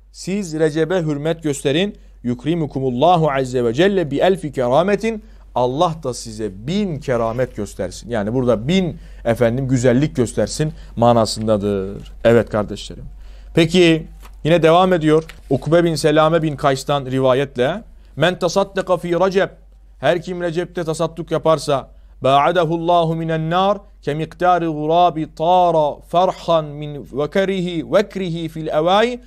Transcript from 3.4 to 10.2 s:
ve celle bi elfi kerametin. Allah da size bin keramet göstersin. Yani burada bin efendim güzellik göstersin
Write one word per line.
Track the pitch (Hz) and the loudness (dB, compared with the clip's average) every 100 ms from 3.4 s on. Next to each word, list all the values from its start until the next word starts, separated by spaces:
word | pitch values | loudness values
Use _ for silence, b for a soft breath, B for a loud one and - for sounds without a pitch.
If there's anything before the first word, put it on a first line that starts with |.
| 131 127 | -2 -2
ve | 117 | 0
celle | 120 190 190 156 | 2 2 2 -2
bi | 139 | 0
elfi | 175 190 151 | 2 0 -2
kerametin. | 135 123 139 185 202 220 214 b b - | -4 2 2 2 0 -2 -6 b b -8
Allah | 120 123 135 175 160 | -2 -2 0 -2 -2
da | 127 | -8
size | 120 117 107 107 92 117 | -8 -10 -8 -8 -8 -6
bin | 196 202 139 | -4 -2 -4
keramet | - 120 113 117 123 - | -4 -2 -2 -2 -4 -4
göstersin. | 101 - 92 - 104 | -8 -6 -8 -8 -6
Yani | 117 101 | -4 -2
burada | 127 123 107 123 | 0 2 0 0
bin | 185 175 - B B | 0 0 -4 B B
efendim | 117 110 117 123 135 | -2 2 2 0 0
güzellik | 131 123 120 156 | 2 4 4 2
göstersin | 135 | 0